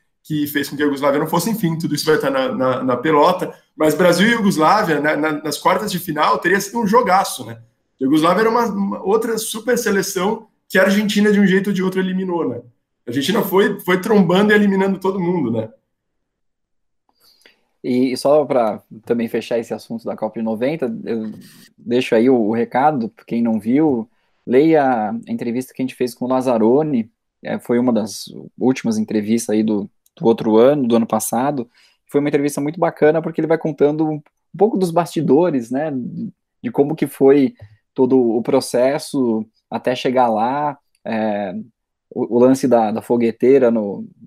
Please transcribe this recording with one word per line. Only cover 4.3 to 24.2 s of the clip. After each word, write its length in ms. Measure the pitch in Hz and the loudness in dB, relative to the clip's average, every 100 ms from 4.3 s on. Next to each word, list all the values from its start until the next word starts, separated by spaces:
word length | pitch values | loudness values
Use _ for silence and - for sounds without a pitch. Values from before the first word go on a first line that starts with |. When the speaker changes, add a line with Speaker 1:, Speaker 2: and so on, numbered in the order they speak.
Speaker 1:
Iugoslávia, 680 | 233 202 151 156 208 180 143 | 2 0 2 4 4 2 0
né, 160 | 151 151 | 0 0
na, 160 | 156 147 | -2 -4
nas 140 | 151 - | -6 -2
quartas 340 | 170 185 208 | 0 0 -2
de 80 | 170 | -6
final, 380 | 170 147 185 202 | -6 -2 0 0
teria 240 | 170 196 | 0 0
sido 180 | - 233 | -2 -4
um 80 | 196 | 2
jogaço, 600 | 233 180 185 - - 113 | 2 4 2 0 -6 -12
né? 160 | 113 - _ _ - | -14 -18 _ _ -6
A 60 | |
Iugoslávia 380 | 135 151 165 180 | 0 2 2 2
era 80 | 220 | 2
uma, 160 | 240 214 | 2 0
uma 360 | 196 196 196 | -2 -4 -4
outra 360 | 190 226 233 220 | -2 0 0 -4
super 400 | - 220 254 240 | -6 -8 -2 -2
seleção 680 | 208 196 185 185 190 226 - _ _ | 0 -2 -2 -2 -4 -4 -10 _ _
que 100 | 190 | 0
a 40 | |
Argentina, 500 | 202 202 208 208 208 | 2 2 0 2 2
de 80 | 202 | 4
um 60 | 196 | 4
jeito 220 | 190 202 | 4 0
ou 40 | |
de 100 | 185 | -2
outro, 160 | 185 185 | -2 -2
eliminou, 480 | 185 185 185 170 139 | -4 -4 -4 -4 -4
né? 140 | 117 - _ _ _ - | -6 -14 _ _ _ -8
A 40 | |
Argentina 300 | 127 135 220 | -6 -2 -2
foi, 400 | - 180 214 - | 0 2 0 -2
foi 220 | - 185 | -2 -2
trombando 500 | 226 208 170 185 208 | 2 2 4 4 4
e 20 | |
eliminando 460 | 208 208 190 196 185 | 4 4 2 0 0
todo 180 | 185 196 | -2 -2
mundo, 320 | 170 180 120 | -2 -2 -2
né? 200 | 113 110 _ _ _ _ _ _ _ _ _ _ _ _ _ _ _ _ _ _ _ _ _ | -4 -6 _ _ _ _ _ _ _ _ _ _ _ _ _ _ _ _ _ _ _ _ _
Speaker 2:
E, 300 | 135 123 131 | -4 0 0
e 40 | 123 | 0
só 260 | 139 151 | 2 2
pra 380 | 139 131 110 101 _ 110 - | 2 0 0 -4 _ -18 -4
também 220 | 120 117 | -4 -2
fechar 300 | 120 - 117 | -4 -4 -4
esse 140 | 113 | -4
assunto 320 | 110 - 113 | -10 -10 -12
da 100 | 104 | -10
Copa 240 | - 110 120 | -8 -8 -6
de 60 | |
noventa, 500 | 113 110 127 160 117 113 - | -6 -4 -4 -4 -6 -6 -6
eu 260 | 113 110 - - - - _ | -6 -6 -12 -20 -20 -20 _
deixo 360 | 110 120 123 | -4 -2 2
aí 140 | 113 123 | 2 4
o, 80 | 127 | 4
o 160 | 104 | 2
recado, 560 | 113 117 123 147 147 113 | -2 -2 2 0 0 -6
pra 160 | _ | _
quem 160 | - 117 | -8 -2
não 180 | 117 110 | -2 -2
viu, 480 | 104 135 156 120 110 _ | 0 0 2 0 -6 _